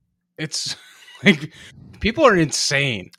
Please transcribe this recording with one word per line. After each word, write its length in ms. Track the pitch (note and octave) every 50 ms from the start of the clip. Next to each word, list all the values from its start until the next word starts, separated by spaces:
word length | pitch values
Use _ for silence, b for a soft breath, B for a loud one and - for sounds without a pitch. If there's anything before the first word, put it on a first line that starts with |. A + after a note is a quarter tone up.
| _ _ _ _ _ _ _
It's 400 | - D#3 D#3 - - - - - - B B B B
<laughs> 240 | B B B B B
like, 300 | G3+ F#3+ C#3+ D3+ - B B B B B B - - - -
people 240 | - G#3 A3+ D#4+ D#4+
are 100 | B3 G3+
insane. 760 | F3 D#3+ C3+ - - - - D3 C#3 C#3+ C3+ A#2 G2 F2+ - -